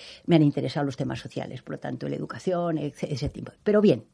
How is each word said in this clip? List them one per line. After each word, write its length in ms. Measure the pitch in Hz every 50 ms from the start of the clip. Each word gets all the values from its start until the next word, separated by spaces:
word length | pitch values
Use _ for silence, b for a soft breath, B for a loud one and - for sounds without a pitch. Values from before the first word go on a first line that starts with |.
| B B B B B
me 100 | - 175
han 80 | 160 156
interesado 420 | 147 143 - 135 135 - 156 143
los 120 | 139 131 -
temas 220 | - 127 131 123
sociales, 400 | - - - 139 135 - - 127
por 140 | - - 156
lo 40 | -
tanto, 300 | - 143 151 147 143 143
la 60 | 143 143
educación, 600 | - - - - - 190 180 170 175 170 160 156
ese, 360 | 147 147 - - - 160 151
ese 160 | 120 147 143
tipo. 240 | - - - - - _ _
Pero 160 | - 208 214
bien, 240 | 202 208 139 113 - _